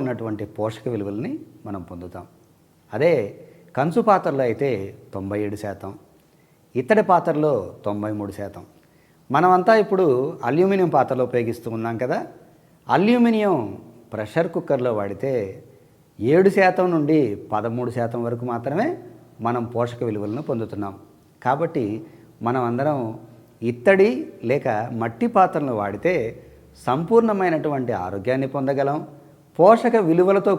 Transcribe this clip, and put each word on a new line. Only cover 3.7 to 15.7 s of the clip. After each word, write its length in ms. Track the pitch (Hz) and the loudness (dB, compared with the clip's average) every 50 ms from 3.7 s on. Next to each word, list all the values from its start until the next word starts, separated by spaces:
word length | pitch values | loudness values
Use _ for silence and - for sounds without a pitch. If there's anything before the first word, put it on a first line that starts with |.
| - | -4
కంచు 260 | 127 139 165 165 240 220 220 | -2 -2 0 0 2 4 4
పాత్రలో 340 | 196 180 165 175 143 135 131 120 | 4 4 2 0 -2 0 0 0
అయితే 220 | 110 - 143 139 120 98 95 98 - - - - - | 0 0 -2 -2 -2 -2 -4 -8 -12 -16 -18 -14 -10
తొంభై 240 | 98 95 98 104 104 104 | -10 -8 -6 -4 -4 -4
ఏడు 120 | 101 101 98 - | -4 -6 -8 -8
శాతం, 280 | 101 98 95 - 95 101 - _ _ _ _ _ _ _ _ _ _ _ _ _ _ - | -10 -10 -10 -12 -14 -14 -16 _ _ _ _ _ _ _ _ _ _ _ _ _ _ -6
ఇత్తడి 300 | 120 135 - 220 214 208 - | -2 0 2 4 4 4 4
పాత్రలో 440 | 185 170 147 170 156 151 151 151 139 107 92 87 78 - - | 4 4 4 2 0 2 2 2 2 0 -2 -4 -10 -8 -6
తొంభై 300 | 104 104 104 104 107 107 104 | -6 -4 -4 -4 -6 -6 -6
మూడు 100 | 104 101 95 - | -8 -8 -8 -10
శాతం. 240 | 101 95 - 87 85 - _ _ _ _ _ _ _ _ _ _ _ - | -12 -12 -12 -16 -20 -20 _ _ _ _ _ _ _ _ _ _ _ -2
మనమంతా 440 | 127 147 170 185 185 180 180 233 226 220 202 | 2 4 4 6 4 4 6 6 4 4 4
ఇప్పుడు 240 | 208 202 185 185 156 127 123 131 156 165 - - 120 | 2 2 2 4 4 4 2 0 -2 -6 -6 -4 0
అల్యూమినియం 400 | 135 160 185 190 196 190 185 160 143 143 | 2 2 4 4 4 2 2 2 4 2
పాత్రలు 260 | 123 - 135 123 127 123 | 2 2 0 -2 -2 -2
ఉపయోగిస్తూ 400 | 131 123 117 113 113 - - 120 113 113 | -2 -2 -2 -2 -4 -6 -8 -8 -8 -6
ఉన్నాం 200 | 113 113 117 110 | -6 -6 -4 -4
కదా. 220 | 123 127 165 233 320 - - - - - _ _ _ _ _ _ _ | -4 -4 -4 -4 -6 -10 -16 -20 -20 -20 _ _ _ _ _ _ _
అల్యూమినియం 680 | - 117 151 190 214 240 247 240 233 220 214 208 202 175 135 107 101 98 - - - - - - - - | 0 2 4 4 4 4 4 4 4 4 2 2 2 0 0 -2 -4 -8 -12 -16 -20 -20 -20 -18 -12 -8
ప్రెషర్ 360 | 107 107 104 - 160 170 185 170 | -8 -8 -4 -2 -2 -2 0 -2
కుక్కర్లో 360 | 180 147 - 143 131 123 123 113 104 | -6 -2 -2 -2 0 0 0 -2 -2
వాడితే 340 | 101 101 101 95 - 139 131 120 101 95 92 - - - | -4 -4 -6 -6 -4 -4 -2 -2 -4 -6 -8 -14 -18 -20